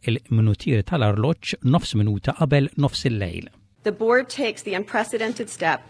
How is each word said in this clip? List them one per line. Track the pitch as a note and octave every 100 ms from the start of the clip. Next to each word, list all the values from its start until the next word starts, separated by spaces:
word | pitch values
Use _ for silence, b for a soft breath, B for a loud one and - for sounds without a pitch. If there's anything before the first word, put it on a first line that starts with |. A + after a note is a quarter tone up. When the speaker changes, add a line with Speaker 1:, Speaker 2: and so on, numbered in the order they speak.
| -
Speaker 1:
il-minutier | A2+ - A2+ A2 G2+ - A2+ -
tal-arloġġ | E3 G#2+ G#2 B2+ E3 - - B2+
nofs | E3+ - A2
minuta | G#2+ G2+ - -
qabel | D3+ C#3+ C#3 -
nofs | C#3 - C3+
il-lejl. | A2 F#2 E2+ - - _ _
Speaker 2:
The | G#3+
board | G#3 A3+ B3 B3+
takes | - A#3 -
the | - F#3
unprecedented | G#3 A#3 A3+ A3+ A3 A#3 A3
step, | - D#3+ C3+ -